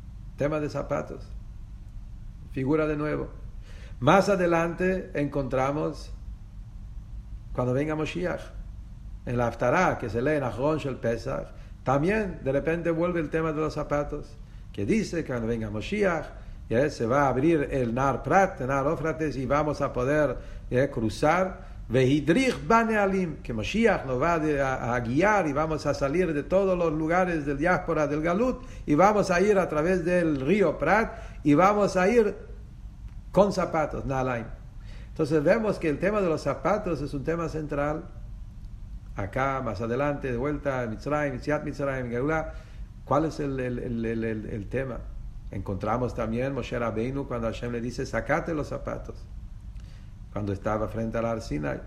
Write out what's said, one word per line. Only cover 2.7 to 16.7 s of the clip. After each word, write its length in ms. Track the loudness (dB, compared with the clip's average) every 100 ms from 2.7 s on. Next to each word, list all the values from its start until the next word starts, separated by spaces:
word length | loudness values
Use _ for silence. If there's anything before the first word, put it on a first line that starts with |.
| 2 2
de 100 | 0
nuevo. 320 | -2 -2 -6 -10 -12 -12 -14 -14 -12 0
Más 300 | 6 6 6
adelante 800 | 4 4 4 2 0 0 0 -2
encontramos, 960 | -2 -2 -2 0 0 0 0 -2 -4 -10 -12 -12 -12 -14 -14 -14 -14 -12 -12 -12 -12 -12 -12 -8
cuando 200 | -4 0
venga 240 | 0 0 -2
Moshiach, 440 | -2 -2 -4 -4 -8 -12 -12 -12 -14 -14 -12 -12 -4
en 100 | 0
la 120 | 0
Haftarah, 500 | 2 4 6 4 2
que 100 | -2
se 140 | 0
lee 140 | 2 2
en 80 |
Aharon 340 | 0 0 0 0
Shel 180 | -2 -2
Pesach, 520 | -2 -2 -4 -6 -8 -14 -16 -8
también 560 | 2 2 4 2 0 -4
de 80 | 0
repente 400 | 0 2 0 0
vuelve 260 | 0 0 0
el 100 | 0
tema 240 | 0 0
de 80 | 0
los 140 | -2
zapatos, 640 | -2 -2 -2 -2 -6 -10 -14 -16 -16 -14
que 140 | -6 2
dice 380 | 2 2 -4
que 80 | -2
cuando 160 | -2 -2
venga 200 | -2 -2
Moshiach, 580 | -4 -4 2 2 2 -4 -12 -14 -14 -2